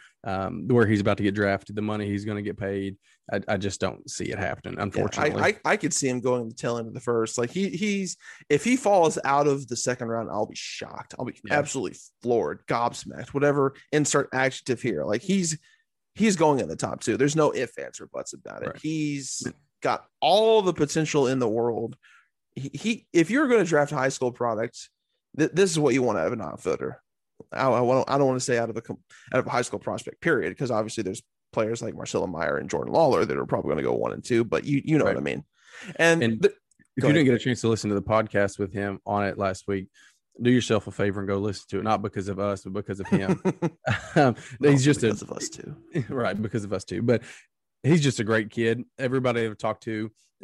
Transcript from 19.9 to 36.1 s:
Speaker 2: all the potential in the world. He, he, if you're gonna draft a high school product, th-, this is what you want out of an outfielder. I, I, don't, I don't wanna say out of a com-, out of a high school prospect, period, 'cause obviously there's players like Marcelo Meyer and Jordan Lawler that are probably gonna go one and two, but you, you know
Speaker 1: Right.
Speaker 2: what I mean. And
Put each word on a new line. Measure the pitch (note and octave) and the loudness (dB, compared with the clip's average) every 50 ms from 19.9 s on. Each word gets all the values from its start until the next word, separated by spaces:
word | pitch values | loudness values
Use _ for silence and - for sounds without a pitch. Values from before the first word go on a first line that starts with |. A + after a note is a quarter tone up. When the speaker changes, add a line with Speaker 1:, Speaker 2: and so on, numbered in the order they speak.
| A2+ - - _ _ - | -2 -2 -4 _ _ -2
Speaker 2:
all | C3 D3+ F3+ G#3 A3 A3 A3 A3 | 2 4 4 6 6 6 6 6
the | G3 F#3 D#3+ | 4 4 2
potential | E3 D3+ C#3+ - E3 D#3 D3 - D3 C3+ A#2+ | 0 0 0 0 0 -2 0 2 2 2 2
in | C3 C3 | 2 2
the | B2 A2 | 0 0
world. | G#2+ A#2 A#2 A#2+ A#2 B2 A#2 A2+ B2+ - _ _ _ - _ _ _ _ _ _ - | 0 0 0 0 0 -2 -4 -6 -8 -12 _ _ _ -20 _ _ _ _ _ _ -14
He, | B2+ C3+ C#3 - | -10 -10 -10 -8
he, | C#3+ - A3 A#3 - - _ - | -6 -4 -4 -4 -4 -4 _ 4
if | E3+ E3 E3 | 4 4 4
you're | A3 C#4+ D#4 B3+ | 4 2 2 4
gonna | B3 A3 G3 | 4 4 4
draft | F3 E3 D3 D3 C#3+ D3+ | 4 2 2 2 2 0
a | |
high | C#3 C3 C3+ | 0 0 0
school | C3+ - C3 B2 A#2+ | 0 0 -2 -4 -2
product, | - B2 A#2 A2+ G#2+ A#2 A#2+ - - - - _ _ _ _ _ _ _ _ - - | -2 -2 -2 -2 -2 -4 -6 -8 -12 -20 -20 _ _ _ _ _ _ _ _ -4 0
th-, | D#3 - E3 | 0 0 2
this | E3+ G3+ F#3 | 2 2 2
is | D#3+ D#3+ | 4 2
what | D3+ C3+ A#2+ | 2 4 4
you | C3+ B2 | 4 2
want | A#2+ G#2 F2+ | 2 2 0
out | D#2+ E2+ | 0 -2
of | A#2+ | -2
an | A2 | -4
outfielder. | F#2+ D2 - - - F2 C#2 - C2 C2+ - - _ _ _ _ _ _ _ - - - - | -8 -10 -10 -8 -4 -2 -2 -2 -2 -6 -8 -10 _ _ _ _ _ _ _ -20 -20 -10 -4
I, | - C3 C3+ | -2 2 2
I, | A2+ A#2+ | 4 4
don't, | B2 A#2+ B2+ C3 - - | 4 4 4 2 2 2
I | C3+ C#3 | 2 2
don't | C#3+ C3 | 2 2
wanna | B2+ B2+ | 2 0
say | B2+ - B2 A#2 | 0 0 0 0
out | A#2 A2+ | 0 -2
of | G#2+ | -4
a | A2 | -8
com-, | - - A2 - _ _ - - - - - | -8 -10 -12 -12 _ _ -20 -20 -10 -2 0
out | B2+ | 0
of | - - | 0 0
a | |
high | B2 B2 | 0 -2
school | B2 - - G2+ | -2 -2 -4 -8
prospect, | - A#2 G2+ G#2 - - - - | -6 -6 -6 -6 -8 -10 -10 -4
period, | - E3+ D#3 A#2 E2+ E2+ F2+ - | -2 0 0 2 0 -2 -4 -4
'cause | C#3+ A#2+ | -4 -2
obviously | A#2+ G#2+ A2 A2 - A2+ A2 | 0 0 -2 -2 -4 -6 -4
there's | F#2 F#2+ - - _ _ _ _ _ - | -4 -6 -8 -10 _ _ _ _ _ -2
players | B2 A2 G#2+ A#2 A2+ | -2 0 0 -2 -4
like | A#2 A2 D#2 | -6 -8 -10
Marcelo | E2+ - - - F#2 F2 F2+ | -10 -8 -4 -2 -2 -2 -2
Meyer | E2+ D#2+ E2 D2+ C#2+ D2 | -4 -4 -2 -2 -2 -2
and | D2 C#2+ | -4 -4
Jordan | - D#2+ B1 A#1 - | -4 -4 -2 0 2
Lawler | D3+ E3 C#3 A2+ E2 F2 | 4 4 4 4 4 2
that | - C2+ C2+ | 2 0 -2
are | C#2 | -2
probably | - C3+ - - C#2+ | -2 -2 -2 0 0
gonna | D2 D2+ C2 | -2 0 0
go | B1 B1 | 0 0
one | A#1 A1+ A#1 G1+ | 0 -2 -2 -4
and | - - | -6 -4
two, | - B2 A#2 A#2+ | 0 0 0 0
but | A2 - - - | 2 0 -2 -2
you, | - C#3+ C#3 - | 0 -2 -2 0
you | - D#3+ D3 | 2 2 2
know | B2+ | 4
Speaker 1:
Right. | G2+ G2 | 2 0
Speaker 2:
what | B1+ | 0
I | D2 | -2
mean. | C#2+ B1+ - - _ _ _ _ - - - - G3 D#3+ - | -4 -4 -6 -8 _ _ _ _ -20 -20 -18 -16 -10 -2 2
And | D#3+ E3+ | 4 4